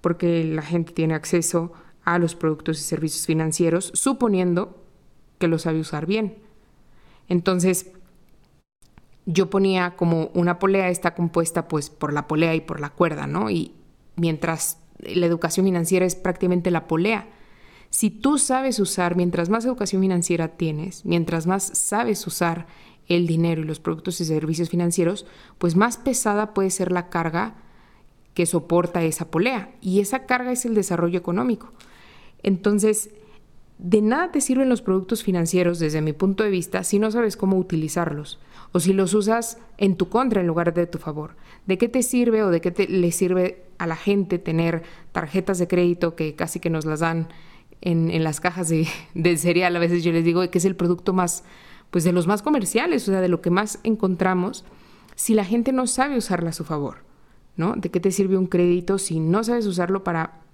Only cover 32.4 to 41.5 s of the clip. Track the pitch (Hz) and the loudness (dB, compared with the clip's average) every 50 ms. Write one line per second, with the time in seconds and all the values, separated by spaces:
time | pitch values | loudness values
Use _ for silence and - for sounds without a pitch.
32.4 | - - 196 170 196 202 208 208 196 220 214 214 - - - - - - - - | -2 0 0 2 2 2 2 4 2 2 2 0 -4 -10 -14 -20 -20 -20 -20 -20
33.4 | - _ - - - - - - - 175 185 214 214 214 240 294 359 349 - 294 | -20 _ -20 -20 -20 -20 -20 -10 0 2 2 4 4 4 2 2 -2 0 -2 -2
34.4 | 277 - 262 254 269 262 247 240 240 - 190 190 190 - 233 220 - - 185 175 | 0 0 0 2 2 2 2 0 0 0 0 0 0 -2 -6 -4 -2 0 0 0
35.4 | 170 165 - 180 180 170 175 170 165 151 151 160 151 156 147 - 190 196 196 202 | 0 2 2 2 2 2 0 0 -2 0 0 0 -2 -2 -2 0 0 0 2 0
36.4 | 220 208 196 185 165 - - 185 180 - - 202 214 220 214 240 233 214 - - | 0 0 0 -2 -2 -4 -4 -4 -2 0 0 2 2 2 0 0 0 0 -2 -2
37.4 | - 190 190 185 180 185 175 160 156 156 - 180 170 165 147 147 151 - - - | 0 0 2 0 0 0 -2 -2 -2 -2 -2 -2 -2 -2 -4 -6 -10 -12 -14 -18
38.4 | - - - - - - - 180 151 180 190 190 190 175 185 214 196 208 226 233 | -18 -20 -20 -20 -20 -2 -2 0 4 4 4 4 4 2 2 2 2 2 0 0
39.4 | 233 - - - - - - - 202 196 180 - 190 - - 233 262 254 214 202 | -2 -6 -10 -14 -18 -20 -4 0 2 2 2 2 0 0 2 2 2 4 2 2
40.4 | 180 170 160 170 170 170 160 175 170 170 - 151 - 165 147 151 151 160 - - | 2 2 0 2 0 0 2 0 -2 -2 -4 -8 -8 -8 -8 -8 -10 -12 -14 -20
41.4 | - - | -20 -20